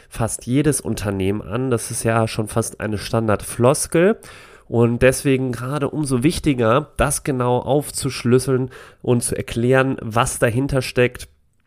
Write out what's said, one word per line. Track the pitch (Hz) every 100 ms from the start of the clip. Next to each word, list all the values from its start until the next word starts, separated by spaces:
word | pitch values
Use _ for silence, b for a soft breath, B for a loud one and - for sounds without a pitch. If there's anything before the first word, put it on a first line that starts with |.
| B
fast | - 113 - -
jedes | 131 151 -
Unternehmen | - 107 104 98 95 107
an. | - 117 131
Das | 117 -
ist | 117
ja | 113 113 113
schon | - 107
fast | 113 110 -
eine | 107 104
Standardfloskel. | - 113 113 101 - - 120 151 - 165 180 233 B B B B B
Und | 120 117 120
deswegen | 127 131 147 131 131
gerade | 117 127 143 139
umso | 147 147 127
wichtiger, | 135 - 160 127 113 127 151 -
das | 127 143
genau | - 131 123 123
aufzuschlüsseln | - 143 139 - 135 - 120 127 127 131 131 B B B
und | - 123
zu | - -
erklären, | - 117 120 131 131 135
was | 117 110 127 -
dahinter | 123 113 139 135
steckt, | - - 123 - - _ _ _